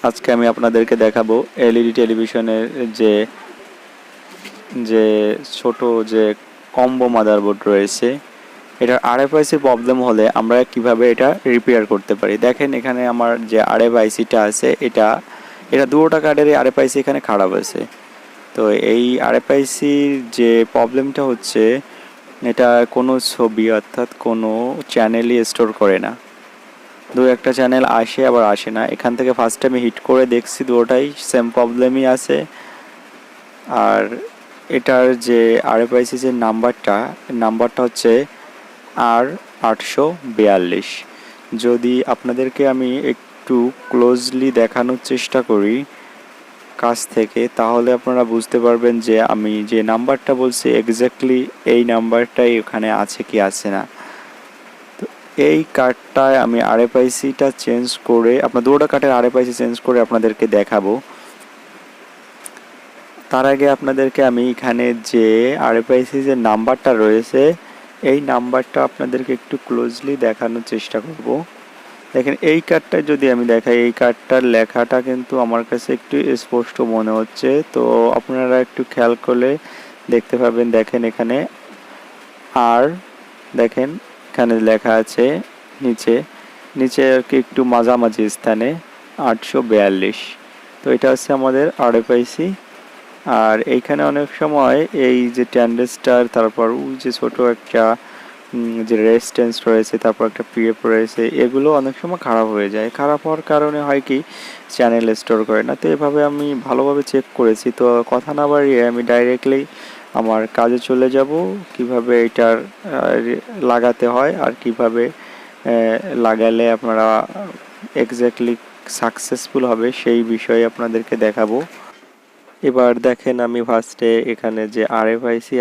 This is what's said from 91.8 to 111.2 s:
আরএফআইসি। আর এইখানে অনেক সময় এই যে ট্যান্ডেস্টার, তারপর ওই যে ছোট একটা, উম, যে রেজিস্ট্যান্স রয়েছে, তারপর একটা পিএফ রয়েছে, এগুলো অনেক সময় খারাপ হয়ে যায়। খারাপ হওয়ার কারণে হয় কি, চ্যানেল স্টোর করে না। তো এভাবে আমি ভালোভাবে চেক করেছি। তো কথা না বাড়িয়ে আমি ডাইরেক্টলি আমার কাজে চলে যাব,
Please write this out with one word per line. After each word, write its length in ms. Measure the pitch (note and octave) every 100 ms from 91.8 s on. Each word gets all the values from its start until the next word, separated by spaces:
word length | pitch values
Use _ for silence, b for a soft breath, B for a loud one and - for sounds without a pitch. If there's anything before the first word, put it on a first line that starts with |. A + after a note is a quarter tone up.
| B2
আরএফআইসি। 600 | A#2 A2+ A#2+ B2 - F3 F#3+ - - - - - -
আর 320 | - A2+ A2 A2 A#2+
এইখানে 280 | B2+ - D3 D3
অনেক 160 | C#3+ C#3+ -
সময় 380 | D#3 D3 C3 C3+ D#3+ E3+ B2+
এই 100 | B2 B2 B2
যে 80 | A#2+
ট্যান্ডেস্টার, 640 | B2+ A#2 A#2 B2 - - B2 A#2+ A#2+
তারপর 300 | A2+ G#2+ A2+ B2+
ওই 120 | C#3 C3
যে 80 | C3 A#2+
ছোট 180 | B2 - B2
একটা, 300 | A#2 - A#2+ A2+ A#2 B B B B -
উম, 220 | B2 A#2 A2+ A2
যে 60 | A2+ A2
রেজিস্ট্যান্স 480 | A#2 - - A#2+ A2+ -
রয়েছে, 260 | A2+ G#2+ A2+
তারপর 200 | A2+ G#2+ A2
একটা 140 | - A#2+
পিএফ 260 | - A2+ A2 A2+
রয়েছে, 300 | A2+ A2 - A#2 D3
এগুলো 240 | B2 C3+ D3 D3+
অনেক 140 | C3+ C3
সময় 180 | E3+ F3+ C3
খারাপ 220 | A2+ A2
হয়ে 160 | G#2+ G2+
যায়। 140 | G#2+ A2 -
খারাপ 220 | C#3+ D3
হওয়ার 180 | D#3+ D#3+ -
কারণে 300 | D3+ D3+ D3 C#3+
হয় 140 | C#3 C3
কি, 100 | C3+ D#3+ B B B B
চ্যানেল 400 | - A#2+ A#2 A2+ A2
স্টোর 200 | - A2+ A2
করে 140 | G#2+ A#2+
না। 60 | C#3
তো 80 | D#3+
এভাবে 260 | D3 D3 D3 D3
আমি 160 | D3 D3 C3+ C#3+
ভালোভাবে 340 | B2+ C#3 C#3+ C#3
চেক 140 | C3+ - -
করেছি। 300 | A#2 A2 B2+ A#2
তো 60 | B2 A#2+ A#2+
কথা 180 | B2 C3+ D3
না 60 | C#3+
বাড়িয়ে 280 | D3 C#3 B2+ A#2+
আমি 120 | A#2+ A#2+
ডাইরেক্টলি 520 | A#2+ B2 B2+ C3+ C3+ C#3+ B B B B B2
আমার 220 | A2+ A2 A2 -
কাজে 200 | A#2 B2 -
চলে 200 | B2+ C3
যাব, 140 | C3+